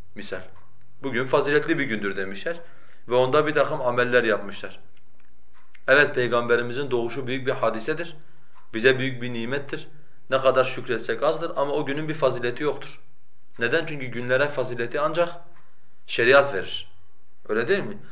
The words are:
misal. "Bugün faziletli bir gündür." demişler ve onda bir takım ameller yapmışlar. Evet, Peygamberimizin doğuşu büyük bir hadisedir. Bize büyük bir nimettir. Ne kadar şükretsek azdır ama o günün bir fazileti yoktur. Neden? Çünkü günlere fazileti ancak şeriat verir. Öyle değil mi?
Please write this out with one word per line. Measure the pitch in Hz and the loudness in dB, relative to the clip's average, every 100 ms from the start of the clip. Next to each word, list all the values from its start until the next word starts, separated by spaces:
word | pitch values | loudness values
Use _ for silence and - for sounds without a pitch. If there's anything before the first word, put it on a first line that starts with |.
| - - | -8 -6
misal. | 92 92 - - - - - - | -6 -6 -6 -8 -8 -8 -8 -6
"Bugün | 135 117 131 | -2 0 2
faziletli | 151 135 147 151 151 | 4 4 2 2 0
bir | |
gündür." | 135 107 98 95 | 0 0 -2 -2
demişler | 95 98 170 170 - - - - - | -4 -4 -4 -4 -6 -8 -8 -6 0
ve | 123 | 4
onda | 127 151 151 | 6 4 4
bir | |
takım | 151 123 147 | 2 2 2
ameller | 123 123 123 123 | 0 2 4 4
yapmışlar. | 113 101 101 101 95 - - - - - - - - - - - - | 4 2 0 -6 -6 -6 -6 -6 -6 -6 -6 -6 -6 -8 -6 -4 4
Evet, | 139 139 131 | 6 6 4
Peygamberimizin | 123 120 120 120 120 123 139 | 2 2 4 2 2 -2 0
doğuşu | 120 117 131 123 | 0 0 -2 -2
büyük | 131 127 | -2 -2
bir | |
hadisedir. | 123 113 110 110 156 175 - - - - - - | 2 0 0 -2 -4 -4 -6 -8 -8 -8 -8 -6
Bize | 113 123 127 | 4 4 4
büyük | 131 123 | 0 -2
bir | 123 | -4
nimettir. | 117 117 131 - 156 - - - - - | -4 -4 -4 -4 -6 -6 -8 -8 -6 0
Ne | 127 | 4
kadar | 131 127 | 6 6
şükretsek | 127 127 117 113 113 113 | 4 0 -2 -2 0 0
azdır | 147 160 165 - | 2 0 -2 -2
ama | 143 | 0
o | 143 135 | 0 -2
günün | 143 156 | -2 -2
bir | |
fazileti | 151 131 120 120 117 | 0 2 2 -2 -2
yoktur. | 151 127 - - - - - - - - | -2 -2 -6 -8 -8 -8 -8 -8 -6 -2
Neden? | 120 156 156 | 2 2 0
Çünkü | 147 127 | -4 -4
günlere | 120 123 131 147 | -4 2 2 2
fazileti | 139 120 120 117 147 | 0 -2 -2 -2 0
ancak | 156 160 170 - - - - - - - - | 0 2 0 -2 -6 -8 -8 -6 -6 -6 -4
şeriat | - 120 139 127 | 2 8 8 8
verir. | 98 87 - - - - - - - - | 0 -2 -4 -6 -6 -6 -6 -6 -6 -2
Öyle | 110 120 | -2 2
değil | 196 | 0
mi? | 113 104 - | 0 -6 -8